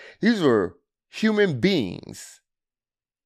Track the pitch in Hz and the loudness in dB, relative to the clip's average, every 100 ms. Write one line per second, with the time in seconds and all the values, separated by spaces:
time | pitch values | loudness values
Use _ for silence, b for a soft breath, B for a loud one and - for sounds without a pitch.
0 | B B 208 226 151 110 87 - _ _ | B B 0 2 2 2 0 -6 _ _
1 | _ - 220 214 202 131 170 185 98 - | _ -2 0 2 0 0 0 0 -2 -8
2 | - - - - _ _ _ _ _ _ | -16 -18 -20 -20 _ _ _ _ _ _
3 | _ _ | _ _